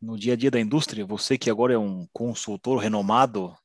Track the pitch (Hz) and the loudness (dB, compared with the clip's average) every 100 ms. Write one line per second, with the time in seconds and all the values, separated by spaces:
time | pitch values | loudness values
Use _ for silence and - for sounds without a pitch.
0 | 113 110 113 120 135 123 107 147 - 110 | -12 -4 0 2 2 2 2 0 0 -4
1 | 95 104 - 131 - 107 123 120 104 92 | -6 -6 -2 0 0 2 4 4 0 -4
2 | 85 - 120 110 - 101 123 131 104 107 | -8 -6 -6 -6 -8 -6 -2 0 0 0
3 | 98 113 135 104 90 - | 2 4 4 0 -6 -10